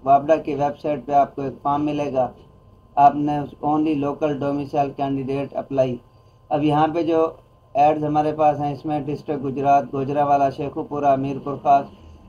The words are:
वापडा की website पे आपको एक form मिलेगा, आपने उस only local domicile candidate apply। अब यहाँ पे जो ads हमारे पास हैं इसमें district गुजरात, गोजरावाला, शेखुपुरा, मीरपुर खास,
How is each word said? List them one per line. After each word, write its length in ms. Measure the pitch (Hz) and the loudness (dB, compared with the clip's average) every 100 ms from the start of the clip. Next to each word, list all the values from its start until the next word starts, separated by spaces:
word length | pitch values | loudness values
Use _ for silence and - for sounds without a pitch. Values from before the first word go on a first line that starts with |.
| 135 | 2
वापडा 300 | 139 143 156 | 4 4 0
की 160 | - 139 | 0 -2
website 500 | 143 143 156 147 120 | -2 -4 -6 -6 0
पे 80 | |
आपको 300 | 143 139 - | 2 2 0
एक 100 | 135 120 | -8 -6
form 180 | 143 143 | -2 -2
मिलेगा, 500 | 147 147 143 131 123 - - - - - - - | -2 -2 -2 -2 -2 -4 -20 -20 -20 -20 -6 4
आपने 420 | 143 143 147 147 | 4 4 -2 -2
उस 140 | 135 - 147 | -6 -6 -2
only 300 | 151 156 147 | 0 0 -2
local 320 | 143 139 156 139 | -2 -2 -2 -2
domicile 500 | 143 143 139 151 143 139 | -4 -4 -4 -2 -2 -2
candidate 560 | 139 139 127 135 139 - | -4 -4 -4 -6 -6 -8
apply। 280 | - 135 131 120 - _ _ _ - | -4 0 0 -2 -12 _ _ _ -4
अब 140 | 151 | -2
यहाँ 240 | 151 147 156 | 2 2 2
पे 160 | 165 | 0
जो 160 | 160 165 160 - _ _ _ - | 0 2 0 -4 _ _ _ 2
ads 280 | 147 156 | 2 2
हमारे 280 | 151 151 151 | 0 0 0
पास 260 | 151 151 143 | 2 2 2
हैं 120 | 147 | -2
इसमें 320 | 139 156 151 135 | -6 -4 -4 -4
district 360 | 143 - 143 | -8 -6 -6
गुजरात, 440 | 135 131 139 139 123 | -6 -2 2 2 2
गोजरावाला, 580 | 135 135 147 143 143 139 | -4 -2 0 2 2 2
शेखुपुरा, 680 | 135 143 160 - 147 143 135 | -2 -8 -8 -8 -2 2 2
मीरपुर 400 | 139 127 143 135 | 0 -6 -8 -4
खास, 360 | 147 139 139 - - - | 2 2 2 -12 -20 -20